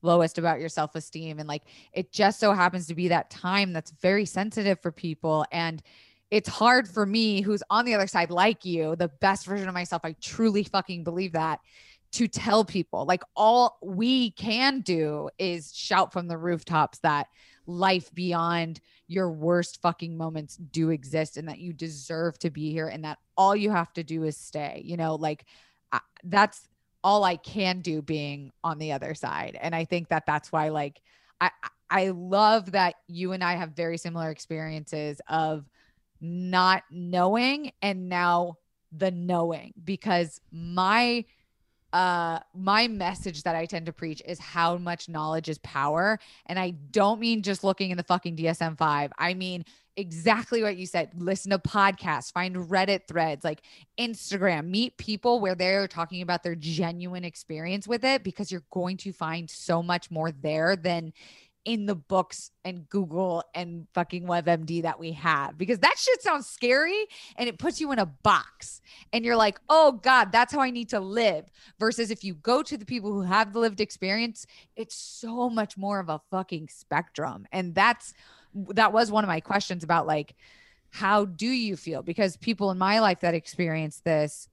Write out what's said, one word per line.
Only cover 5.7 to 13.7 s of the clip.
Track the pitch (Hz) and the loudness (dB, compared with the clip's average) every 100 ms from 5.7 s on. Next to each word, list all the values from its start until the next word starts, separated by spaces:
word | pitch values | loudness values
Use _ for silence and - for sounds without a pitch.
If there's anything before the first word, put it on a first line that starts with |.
| 160 - - _ _ _ | -4 -14 -20 _ _ _
it's | 208 - | -2 0
hard | - 226 247 214 | 2 6 6 4
for | 185 202 | -2 0
me, | 220 220 196 | 2 2 2
who's | 196 208 - | 0 -2 2
on | 214 | 2
the | 240 | 2
other | 214 196 | 2 2
side, | 196 170 | 0 0
like | 175 202 214 | 4 4 2
you, | 185 170 156 165 | -2 -2 0 0
the | 175 | -2
best | - 196 196 - | 2 2 2 -4
version | 202 190 | -6 -4
of | |
myself, | 180 180 170 | -6 -4 -6
I | 160 156 | -6 -10
truly | - - 226 202 | -12 0 2 2
fucking | 202 196 - 175 | 0 -2 -2 -6
believe | 165 170 190 | -6 -4 -2
that, | 165 160 156 _ - - _ _ | -2 -2 -4 _ -20 -20 _ _
to | - 233 | -2 -2
tell | - - 214 | -2 4 4
people. | 208 190 160 - | 4 -2 -4 -4
Like, | 139 180 - - | 0 0 0 4
all | 214 240 240 | 6 8 4